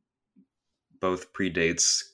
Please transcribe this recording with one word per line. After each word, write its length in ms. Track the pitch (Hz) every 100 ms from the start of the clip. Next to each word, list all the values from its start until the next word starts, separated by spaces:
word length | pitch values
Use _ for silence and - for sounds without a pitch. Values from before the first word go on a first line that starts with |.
| _ _ _ _ _ _ _ _ _ _
both 340 | 92 92 -
predates 720 | - 92 85 82 85 - - -